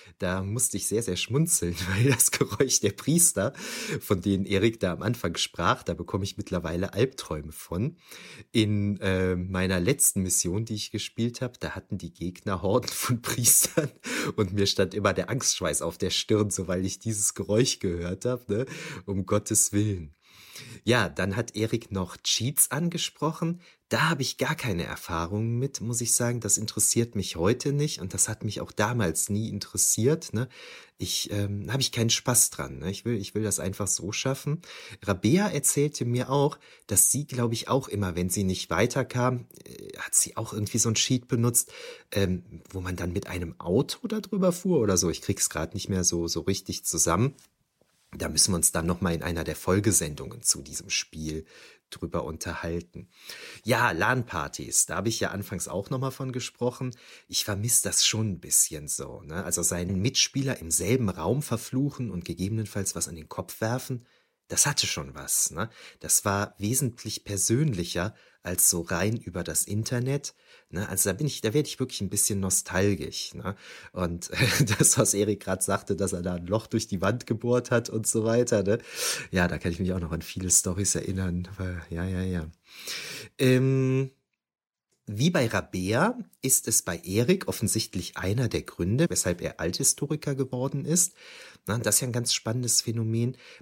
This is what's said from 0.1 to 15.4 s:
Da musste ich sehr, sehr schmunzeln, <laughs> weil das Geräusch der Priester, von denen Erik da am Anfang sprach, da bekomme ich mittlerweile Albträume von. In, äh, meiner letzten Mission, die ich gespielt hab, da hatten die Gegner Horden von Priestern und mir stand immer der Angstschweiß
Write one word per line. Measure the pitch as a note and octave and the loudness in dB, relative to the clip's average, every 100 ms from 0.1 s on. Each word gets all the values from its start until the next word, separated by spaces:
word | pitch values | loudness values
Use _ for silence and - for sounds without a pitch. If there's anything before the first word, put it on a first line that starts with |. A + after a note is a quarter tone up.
| - | -6
Da | F2+ F#2 | -2 -2
musste | F#2+ A#2 - G2 | -2 0 0 -2
ich | - | -2
sehr, | G#2 | -2
sehr | A2 F2 | 0 -4
schmunzeln, | - C3 E3 - F2 F2 F2 | 0 0 2 2 0 -2 -2
<laughs> | |
weil | F#2+ B2+ | 2 4
das | A#2+ - | 6 4
Geräusch | - - G#2+ C3+ - | 4 0 2 2 4
der | G2+ | 2
Priester, | - - E3+ - - G#2+ - - - - D#3 | 0 2 4 6 4 0 -2 -10 -8 -4 -4
von | - F#2 | 0 0
denen | G2+ F#2+ G2 | 4 2 2
Erik | G2 A2+ A2 | 4 4 2
da | F#2 | -2
am | E2 | 0
Anfang | G#2 A#2 F#2 E2 | -2 0 -2 -2
sprach, | - - F2 - | -4 0 0 0
da | - | 0
bekomme | E2+ F2 G2 | -6 -2 -2
ich | G2 - | -4 -6
mittlerweile | - F2+ E2 E2+ F#2+ | -4 -2 -2 -2 -2
Albträume | - C3 - - D2+ D2+ | 0 0 0 -8 -8 -8
von. | - - F2 C#3 - - - - - - | -14 -6 -4 -4 -6 -20 -20 -18 -18 -2
In, | A#2 G#2 G#2 G2+ G2 | 2 2 2 0 0
äh, | G2 F#2 F#2 F2+ | 0 2 2 0
meiner | F#2 F#2 F#2 F#2 | -2 -2 0 2
letzten | F2 - - G2 | 2 2 2 2
Mission, | F#2 - F2 G2 | 0 0 0 -2
die | A2+ | -4
ich | G#2+ - | -6 -6
gespielt | G#2 - - A#2 A#2+ | -6 -6 -2 -4 -2
hab, | B2+ - | -8 -6
da | F2 | -8
hatten | F#2 - G2 | -8 -8 -8
die | E3 | -8
Gegner | - F2 F2 G#2+ F#2 | -8 -8 -6 -4 -2
Horden | G2 A#2 - | 2 2 0
von | - - A#2+ | -4 0 0
Priestern | - A#2+ A#2 - - - D3 - A#3+ D4 C4 - | 0 2 6 6 4 2 -2 -6 -6 -4 -2 0
und | F#2+ | 0
mir | G2+ G2 | 2 0
stand | - F#2 | 2 0
immer | A2 G2+ | 2 0
der | F#2 F2 | 2 -2
Angstschweiß | C3 | -2